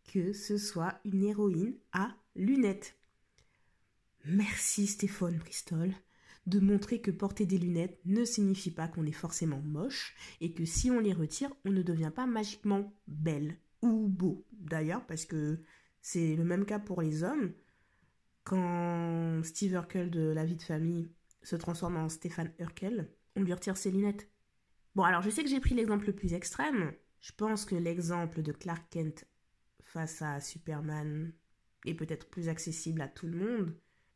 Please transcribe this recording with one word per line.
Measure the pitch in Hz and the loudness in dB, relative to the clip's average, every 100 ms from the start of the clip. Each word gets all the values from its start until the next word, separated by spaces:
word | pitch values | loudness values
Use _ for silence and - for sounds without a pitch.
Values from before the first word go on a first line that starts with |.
| - | -4
que | 196 180 | -2 0
ce | 202 - 208 | -2 -2 -2
soit | 208 170 165 - | -2 -2 -2 -4
une | 208 190 | 0 2
héroïne | 202 208 202 165 214 - _ | 2 4 2 4 0 -4 _
à | 190 208 - _ | -2 -2 -4 _
lunettes. | - 196 269 214 196 - - _ _ _ _ _ _ _ _ _ _ _ _ | -2 2 4 4 2 -6 -18 _ _ _ _ _ _ _ _ _ _ _ _
Merci | 147 190 208 208 - - 202 | 0 2 2 0 0 2 0
Stéphane | - 196 - 175 165 | 2 -2 0 0 0
Bristol | - - - 160 175 190 - _ - - - | -4 -10 -4 0 0 -2 -10 _ -20 -10 0
de | 196 | 6
montrer | 196 202 202 233 | 6 6 4 0
que | 202 | 0
porter | 185 196 202 196 | 0 -2 0 2
des | 190 | 4
lunettes | 175 170 180 - | 2 2 0 -4
ne | 180 208 | 0 2
signifie | 233 220 202 190 180 | 2 2 2 2 -2
pas | 165 165 | -4 -4
qu'on | 165 151 | -2 -2
est | |
forcément | - 165 - 165 139 | -2 -4 -2 -2 -2
moche | 151 151 233 262 - - - - | -4 -2 -4 -4 -8 -12 -18 -8
et | 170 | -6
que | 165 | -2
si | 165 - 254 | -2 2 4
on | 247 | 4
les | 208 | 4
retire, | 170 156 - 277 277 | 2 -2 -2 -6 -4
on | 196 | 0
ne | 190 | 2
devient | 175 165 160 | 2 0 0
pas | - 254 | 0 0
magiquement | 226 208 - 208 202 202 - - | 0 -2 -4 2 2 0 -8 -12
belle | 151 160 147 151 165 _ _ | -4 0 0 -2 -6 _ _
ou | 240 220 214 | 2 4 2
beau. | 180 185 - - | 2 2 0 -8
D'ailleurs, | 214 156 160 156 196 247 | -16 -6 -2 0 -2 -4
parce | 160 | -8
que | - 160 151 160 - - _ _ | -4 -2 0 -2 -6 -20 _ _
c'est | - 175 165 156 | -6 0 2 2
le | |
même | 170 175 202 | 2 2 0
cas | 214 | -2
pour | 208 175 | -4 -2
les | 160 156 | 0 0
hommes. | 180 302 190 - _ _ _ _ _ _ _ _ | 0 0 -2 -4 _ _ _ _ _ _ _ _
Quand | - 190 180 175 175 170 170 165 165 160 | -2 0 2 0 0 0 0 0 0 0
Steve | 160 - 202 | -2 -2 0
Urkel | 185 170 185 180 | 0 -2 -2 -2
de | 165 | 0
La | 160 156 | 2 2
Vie | 160 165 | 0 -2
de | |
Famille | - 156 165 170 165 - _ _ | -2 0 0 0 -4 -10 _ _
se | - 170 | -6 -4
transforme | 170 165 175 170 | -4 -4 -2 -2
en | 160 | -2
Stéphane | 160 175 170 160 - | -4 -8 -6 -6 -6
Urkel, | 170 - 190 233 156 - _ - | -10 -6 -4 -4 -6 -10 _ -2
on | |
lui | 190 | 0
retire | 175 - 190 | 0 -2 -2
ses | 196 | 0
lunettes. | 185 202 202 - _ _ _ _ _ _ | 2 2 -2 -8 _ _ _ _ _ _
Bon, | 196 | 2
alors | 180 175 | 4 4
je | 196 | 2
sais | 220 | 0
que | 294 | 2
j'ai | 269 | 2
pris | - | 4
l'exemple | 247 226 208 208 | 4 4 2 0
le | |
plus | 196 180 | -2 -2
extrême. | 170 - - 302 254 156 - _ _ | -2 -4 -2 0 2 0 -4 _ _
Je | - | -20
pense | - 214 214 | -4 0 0
que | 208 | 0
l'exemple | 180 170 175 165 175 170 165 | 0 0 -2 -2 -2 -2 -2
de | 151 | -4
Clark | 147 180 165 - | -4 -6 -8 -6
Kent | 170 156 151 - _ _ _ _ _ | -4 -4 -6 -16 _ _ _ _ _
face | - 170 160 160 | -12 -6 -6 -4
à | 151 143 | -4 -4
Superman | - 165 165 151 151 151 151 151 165 165 _ _ _ _ - | -8 -10 -8 -6 -4 -4 -4 -4 -6 -10 _ _ _ _ -8
est | |
peut-être | 160 156 156 - | -6 -6 -8 -8
plus | - 165 | -6 -4
accessible | 160 - 160 165 160 | -4 -6 -6 -4 -4
à | 135 | -4
tout | - 165 | -8 -8
le | 170 | -4
monde. | 208 240 175 160 _ _ _ | -2 0 -2 -6 _ _ _